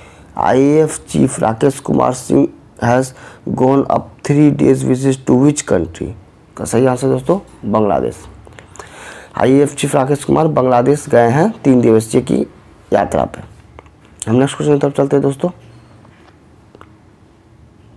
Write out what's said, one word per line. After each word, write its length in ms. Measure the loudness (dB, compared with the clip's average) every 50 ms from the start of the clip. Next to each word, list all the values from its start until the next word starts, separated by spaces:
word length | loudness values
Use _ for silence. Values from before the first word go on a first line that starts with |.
| -20 -20 -20 -20 -20 -14 -6
आईएएफ़ 640 | -2 0 2 2 2 2 4 4 2 2 0 -2 -8 -12 -6
chief 320 | -2 0 0 0 0 -2
राकेश 400 | -2 -2 -2 0 0 -2 -2 -2
कुमार 320 | -6 -4 -2 0 0 0 -2
सिंह 360 | -4 -4 -2 0 0 0 0 -2 -10 -20 -20 -12 -4 -2
has 200 | 0 0 0 0 -2 -8 -18 -20 -20 -20 -14 -10 -8
gone 360 | -4 0 2 2 2 2 2
up 180 | 0 -2 -2 -4 -6 -18 -10 -4
three 360 | -2 2 4 4 4 4 2 2
days 220 | 2 2 2 0
visit 320 | -2 -2 0 0 -2 -2 -2 0 0
to 120 | 2 2 4
which 220 | 2 2 0 -2 -2
country? 420 | -2 -2 -2 -4 -8 -10 -10 -10 -10 -14 -18 -20 -20 -20 -20 -20 -14
का 80 | -12 -8
सही 220 | -4 0 2 2
answer 200 | 2 0 0 -2
दोस्तों 640 | -2 -2 -2 -2 -2 -2 -2 -4 -10 -20 -14 -8 -2 0
बांग्लादेश। 440 | 0 2 2 0 0 -2 -4 -6 -8 -16 -20 -20 -20 -20 -20 -20 -20 -20 -20 -20 -20 -20 -20 -20 -20 -20 -20 -20 -20 -20 -10 -4
आईएएफ़ 380 | 0 2 2 4 4 2 0 -2
चीफ 200 | -4 -6 -2 0
राकेश 300 | 0 0 0 -2 -4 -2
Kumar 220 | 0 0 2 2
Bangladesh 600 | 2 0 0 0 2 2 2 2 2 0 -2 -2 0
गए 200 | 2 2 4 4
हैं 340 | 2 2 0 0 -2 -2 0
तीन 180 | 2 2 4
दिवसीय 400 | 4 4 4 2 2 0 -2 -2
की 260 | -2 0 -2 -2 -2 -4 -8 -20 -20 -20 -20 -20 -8 -2 0
यात्रा 320 | 0 0 0 -2 -2 -2
पे। 160 | -4 -6 -12 -20 -20 -20 -20 -20 -20 -20 -20 -20 -20 _ _ _ -20 -16 -12 -6 -2
हम 60 | 0
नेक्स्ट 200 | 2 2 0 -2
क्वेश्चन 180 | -4 -2 0 0
की 60 | 0
तरफ 160 | 0 -2 -2
चलते 200 | -2 -2 0 0
हैं 60 | 0 0
दोस्तों। 280 | 0 -2 -2 -6 -6 -6 -8 -20 -20 -20 -20 -20 -20 -20 -20 -20 -20 -20 _ -20 -20 -20 _ _ _ _ _ _ _ -20 -20 -20 -20 -20 -20 _ _ _ _ _ _ _ _ _ _ _ -20 -20 -20 _ _ -20 -20 -20